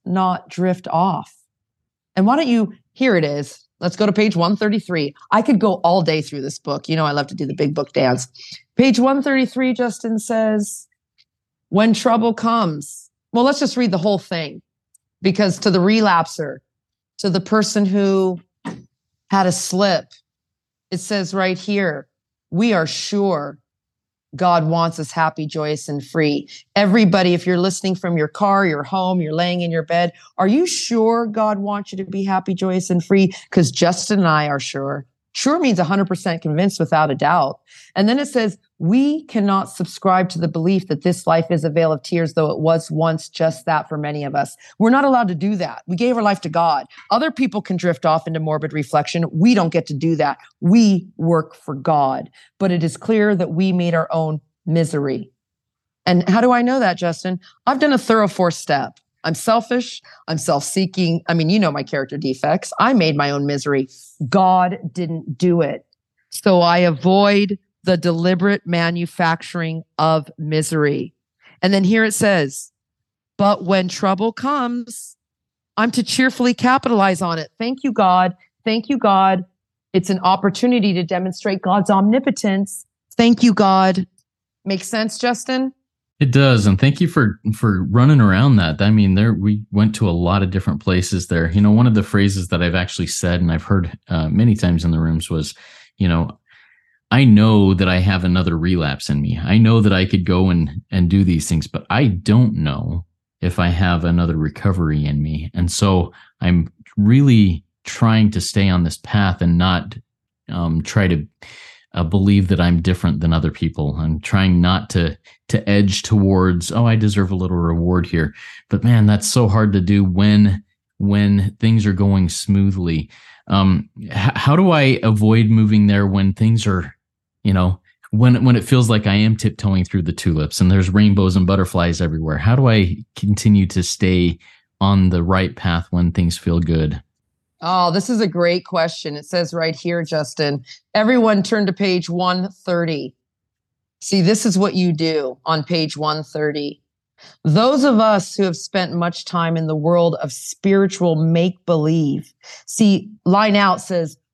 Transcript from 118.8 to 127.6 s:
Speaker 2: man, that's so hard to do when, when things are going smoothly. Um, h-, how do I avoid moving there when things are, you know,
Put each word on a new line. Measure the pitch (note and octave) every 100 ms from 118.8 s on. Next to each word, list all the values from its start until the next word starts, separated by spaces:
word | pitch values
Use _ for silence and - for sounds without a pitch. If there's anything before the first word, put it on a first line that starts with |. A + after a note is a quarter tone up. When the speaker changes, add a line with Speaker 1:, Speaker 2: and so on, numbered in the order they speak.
Speaker 2:
man, | A#2+ A2+ G#2
that's | G#2 -
so | B2+ G#2+
hard | A2 G#2+
to | G2
do | F2+ G2+
when, | F#2+ F2+ G#2 G#2 G#2 G2 _ _ _ -
when | G2+ G2+ G2+ G2+ G2 -
things | A2+ A2+
are | G#2
going | F#2 G2+ F#2+ F2+
smoothly. | - - G2 G2 F#2+ F2 D#2+ C#2+ - - - -
Um, | G2 F#2+ E2 - -
h-, | -
how | G#2+ A#2 - C#3
do | D#3+ F#3+
I | D#3 C3+ -
avoid | A2+ G#2+ G#2+ A2+ G#2+
moving | A2 G#2+ G#2+ G#2
there | G2+ G2+
when | G2 G2
things | F#2+ A2 A2+ G#2
are, | F#2 - _ _ _ _ _
you | G#2
know, | F#2+